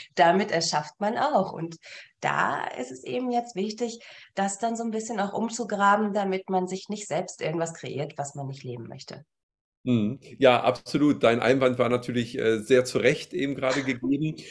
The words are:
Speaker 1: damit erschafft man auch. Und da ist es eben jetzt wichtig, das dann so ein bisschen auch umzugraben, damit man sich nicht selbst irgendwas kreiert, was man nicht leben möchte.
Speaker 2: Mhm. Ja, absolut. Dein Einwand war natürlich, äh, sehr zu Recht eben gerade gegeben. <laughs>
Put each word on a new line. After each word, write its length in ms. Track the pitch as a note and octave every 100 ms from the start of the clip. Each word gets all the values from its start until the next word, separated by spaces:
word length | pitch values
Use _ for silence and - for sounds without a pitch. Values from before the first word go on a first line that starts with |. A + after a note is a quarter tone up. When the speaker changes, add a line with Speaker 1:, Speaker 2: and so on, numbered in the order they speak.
| - -
Speaker 1:
damit 340 | E3+ F#3+ G#3+
erschafft 440 | E3 D#3+ D3+ D3+ -
man 160 | G#3 B3
auch. 340 | C#4+ B3+ F#3+
Und 240 | - E3 E3 - - - _
da 460 | D3 C#3+ F3+ - -
ist 240 | - -
es 140 | -
eben 260 | - B3 B3+
jetzt 220 | A#3+ A#3 F3+
wichtig, 440 | G#3+ G#3+ A#3+ A#3 - - -
das 240 | - G3 -
dann 180 | A#3 A#3
so 80 |
ein 60 | A#3
bisschen 280 | A3 A3 A3
auch 120 | G3
umzugraben, 800 | - A3 A3+ A3 G3+ G3+ G#3 G#3+
damit 360 | G3+ G3 F#3+ F#3+
man 160 | F#3 F#3
sich 200 | F#3+ -
nicht 160 | G#3 -
selbst 320 | D#3 F3+ -
irgendwas 300 | D#3 E3 E3
kreiert, 400 | - C3 C3 D3+ -
was 160 | C#3+
man 120 | C#3+ C3+
nicht 160 | C3+
leben 220 | B2 A#2+ A2+
möchte. 360 | C3+ - - - _ _ _ _ _ B2
Speaker 2:
Mhm. 300 | A#2+ G#2 C#3 - -
Ja, 200 | C3 B2
absolut. 580 | C3 B2 - D3+ D3 C#3
Dein 160 | A#2 A#2+
Einwand 400 | A#2+ C3+ C3 B2
war 100 | A#2+
natürlich, 480 | B2 B2 B2 A2+ B2+
äh, 220 | A2+ A2
sehr 260 | G#2+ B2+
zu 140 | B2 B2+
Recht 340 | A#2 D#3 -
eben 220 | F3+ C#3
gerade 300 | B2+ C3 C3+
gegeben. 500 | C3 A#2+ C3 C#3+ D#3 -
<laughs> 40 | -